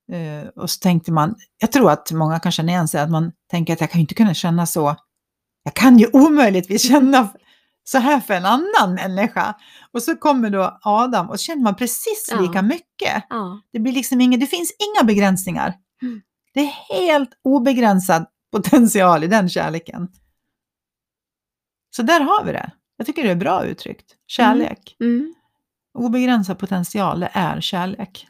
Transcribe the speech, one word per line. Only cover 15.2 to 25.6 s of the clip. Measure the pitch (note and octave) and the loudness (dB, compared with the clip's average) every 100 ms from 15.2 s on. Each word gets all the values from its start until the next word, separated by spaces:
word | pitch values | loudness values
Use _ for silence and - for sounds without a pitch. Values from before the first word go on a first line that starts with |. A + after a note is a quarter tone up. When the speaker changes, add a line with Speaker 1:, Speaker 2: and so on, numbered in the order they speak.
| G3 F#3+ - D#3+ - F#3 _ - | 2 0 -4 -6 -6 -8 _ -12
Speaker 2:
Mm. | B3+ A3+ _ _ _ | -12 -12 _ _ _
Speaker 1:
Det | C4+ | -4
är | D4 - - - | -4 -6 -8 -4
helt | F4+ D4+ C4+ _ | 0 0 -2 _
obegränsad | C4 C#4 B3 B3+ A#3 F#3+ F#3 E3 E3 _ _ | 0 2 2 2 2 2 2 -2 -2 _ _
potential | G#3+ - C4+ A#3 G#3 F#3 E3 | -6 2 4 6 4 4 4
i | D#3+ | 2
den | A3 F3+ | 0 0
kärleken. | E3+ D#3+ D#3+ - - F3+ _ _ _ _ _ _ _ _ _ _ _ _ _ _ _ _ _ _ - | -2 -4 -6 -10 -12 -12 _ _ _ _ _ _ _ _ _ _ _ _ _ _ _ _ _ _ -4
Så | |
där | A#3 E4+ | 2 2
har | C#4 G4+ | 2 0
vi | - | -2
det. | - - - _ - | -8 -10 -16 _ -12
Jag | A3+ | -8
tycker | D#4+ | -4
det | A#3+ | -2
är | F3 | 0
bra | D#3+ F3+ - | -2 -2 -4
uttryckt. | - - - _ _ - | -10 -14 -18 _ _ -8
Kärlek. | - A3 C4 - - - - | 0 2 2 -2 -8 -16 -6
Speaker 2:
Mm. | A#3 A#3+ | -2 -2
Mm. | D#4 E4 _ _ | -4 -12 _ _